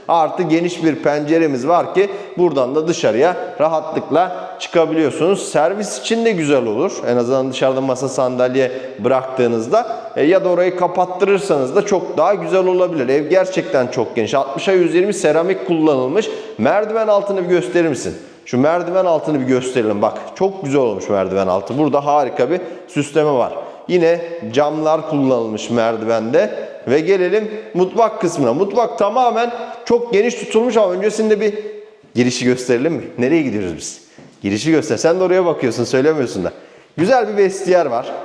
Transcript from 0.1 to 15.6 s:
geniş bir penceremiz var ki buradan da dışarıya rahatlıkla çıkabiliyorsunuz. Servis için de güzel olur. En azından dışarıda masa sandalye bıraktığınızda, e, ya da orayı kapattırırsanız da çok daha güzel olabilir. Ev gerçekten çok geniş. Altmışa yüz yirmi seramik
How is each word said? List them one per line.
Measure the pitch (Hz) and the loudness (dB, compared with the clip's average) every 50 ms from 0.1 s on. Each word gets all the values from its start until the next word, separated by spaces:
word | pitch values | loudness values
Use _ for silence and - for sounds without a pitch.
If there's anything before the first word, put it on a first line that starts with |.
| 160 170 156 147 - - | 2 2 2 0 -2 -2
geniş | 180 156 156 170 175 170 170 - 160 | -2 0 0 0 0 -2 -4 -2 -2
bir | 160 139 | -2 0
penceremiz | - - 151 147 147 147 147 160 165 165 151 139 123 120 151 | 0 0 0 0 0 0 2 2 2 2 2 0 -2 0 2
var | 175 170 139 123 - | 2 2 0 0 0
ki | 185 202 202 190 - - - - 165 | 0 0 0 -2 -8 -12 -8 -2 0
buradan | 180 170 147 135 127 120 139 | 0 2 2 2 0 0 0
da | 156 156 170 | -2 0 -2
dışarıya | 165 - - 120 104 117 143 175 175 - - - - - | -2 0 0 0 2 4 2 2 2 -2 -6 -8 -4 -2
rahatlıkla | 147 160 165 156 151 - 156 139 - - 135 160 180 180 180 - - - - - | 0 0 0 -2 -4 -4 -6 -6 -4 0 0 0 0 0 -2 -8 -12 -12 -12 -12
çıkabiliyorsunuz. | - - - 170 160 151 156 160 160 143 160 160 156 180 202 185 - - | -8 -2 0 2 2 2 2 0 0 0 0 0 0 0 0 0 -2 -2
Servis | - 156 151 170 196 208 208 202 - - | 0 2 2 2 0 -2 -6 -6 -8 -6
için | - - 226 226 226 | -4 -2 -2 0 0
de | 226 | 0
güzel | 214 170 156 143 147 131 120 | 0 0 2 2 2 2 2
olur. | 113 104 117 160 202 - - - 117 | 0 0 0 -2 -2 -2 -4 -2 0
En | 120 | 0
azından | 123 120 120 135 131 131 135 | 2 2 2 0 0 0 -2
dışarıda | 120 - 143 131 131 131 | -2 0 0 0 0 0
masa | 131 135 127 117 139 131 | 0 -2 -2 -2 -4 -4
sandalye | 131 - 131 123 127 123 127 127 123 135 131 123 - - - - - - | -2 0 -2 0 0 0 0 0 2 2 0 0 -2 -6 -10 -12 -8 -4
bıraktığınızda, | 104 123 131 131 123 - - - 123 117 120 113 110 123 175 220 240 - - - - - - | 0 0 2 0 0 -2 -2 0 0 2 0 0 -2 0 0 0 0 -2 -6 -10 -10 -8 -2
e, | 127 135 | 0 2
ya | 151 190 185 190 | 4 4 4 2
da | 185 | 2
orayı | 175 170 180 185 180 | 2 2 2 0 0
kapattırırsanız | 180 185 170 - 185 180 175 180 180 196 190 202 185 - - 170 143 131 127 151 | 0 -2 0 0 0 -2 -2 -2 0 2 2 2 2 2 0 0 0 0 0 0
da | 202 - | 0 0
çok | - 196 175 - - - | 2 0 -2 -2 -2 0
daha | 147 156 185 208 | 0 2 2 2
güzel | 185 165 160 175 190 185 | 0 0 0 2 2 2
olabilir. | 185 185 180 180 180 170 156 123 120 | 4 2 2 2 2 0 -2 0 2
Ev | 135 151 147 147 | 2 0 2 2
gerçekten | 185 190 185 185 - 170 147 - - 135 123 | 2 2 2 2 -2 -4 -2 0 2 0 0
çok | 123 - 131 113 - - | 0 0 -2 -4 -2 -2
geniş. | 117 107 104 - | -2 -2 0 0
Altmışa | 135 135 - - - - 196 | 0 -2 -2 -4 -4 0 2
yüz | 190 185 175 160 151 | 2 4 4 4 2
yirmi | 175 185 208 196 | 2 2 2 0
seramik | 196 - 151 147 160 170 190 190 190 | 0 2 2 2 2 2 0 -2 -2